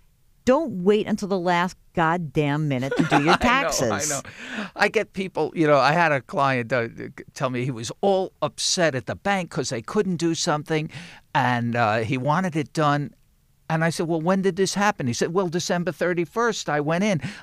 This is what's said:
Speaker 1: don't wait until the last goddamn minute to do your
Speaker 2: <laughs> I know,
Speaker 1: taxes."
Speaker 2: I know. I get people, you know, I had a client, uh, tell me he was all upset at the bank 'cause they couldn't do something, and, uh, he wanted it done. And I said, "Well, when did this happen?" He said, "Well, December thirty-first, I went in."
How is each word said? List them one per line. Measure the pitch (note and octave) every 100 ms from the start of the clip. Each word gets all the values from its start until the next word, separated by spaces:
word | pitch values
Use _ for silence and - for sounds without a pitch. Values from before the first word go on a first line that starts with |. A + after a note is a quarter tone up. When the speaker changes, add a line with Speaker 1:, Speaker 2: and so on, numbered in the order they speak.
| _ _ _ _
Speaker 1:
don't | - C4+ D#4+ F#3+
wait | F3+ G#3+ -
until | G#3 F#3
the | G3
last | F3 F3 F3+ - _ -
goddamn | D#3+ F3 D#3 D#3 D3 D3 D3+
minute | C3 C3+ -
to |
do | D#3+ D3+
your | D3
Speaker 2:
<laughs> | F#3
I | A#3+ C4
know, | E3+
Speaker 1:
taxes." | - - D#3 D3+
Speaker 2:
I |
know. | C#3+ - - - A#3+ G3 -
I | G3+
get | G#3+ G3+
people, | F#3 F#3+ - D#3 -
you | D3+
know, | C#3+
I | B2+
had | E3 E3
a | C#3+
client, | - G3 C#3 B2+ A#2
uh, | C3 A#2 A2+ A2+ - -
tell | - C3
me | B2
he | C3
was | A2+ A#2 -
all | G3+ F#3+ F#3 -
upset | D3+ - - - E3
at | C3+ -
the | G2
bank | G3+ G3 E3+
'cause | - B2+
they | A#2
couldn't | - G#3+ F#3+ E3+
do | E3+ E3
something, | - D3+ - D#3 D3+ D3+ - - _
and, | D3+ B2 B2 A#2
uh, | A#2 A2+ A2
he | A2 C3
wanted | C3+ D#3 F#3
it | D#3 C#3+
done. | - D3+ C#3+ C#3+ - _ _ _ _ -
And | D#3+
I | E3
said, | D#3+ E3
"Well, | E3
when | D#3+ G3
did | F#3+
this | F3+ F#3+
happen?" | F#3+ G#3 - C3+
He |
said, | A#2 F3
"Well, | F3 F3+
December | E3+ - F3+ F3
thirty-first, | - E3+ F3 E3+ A3+ A#3 - -
I | D3+
went | D3 E3+
in." | G#3+ E3 F#3+ -